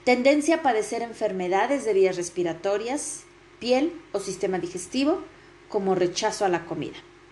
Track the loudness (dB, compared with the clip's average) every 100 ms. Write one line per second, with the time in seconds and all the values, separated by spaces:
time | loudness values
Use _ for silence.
0 | 2 4 6 4 4 2 2 0 0 -4
1 | -6 -4 -2 -2 0 2 2 0 2 4
2 | 4 2 -4 -2 -2 -2 -2 -2 -2 -4
3 | -6 -12 -16 -20 -20 -6 0 2 2 -4
4 | -8 -6 -6 -4 -2 -2 -4 -8 -6 -2
5 | 0 0 -4 -18 -20 -20 -6 -2 0 0
6 | 0 0 -2 0 0 0 -2 -8 -8 -10
7 | -20 -20 -20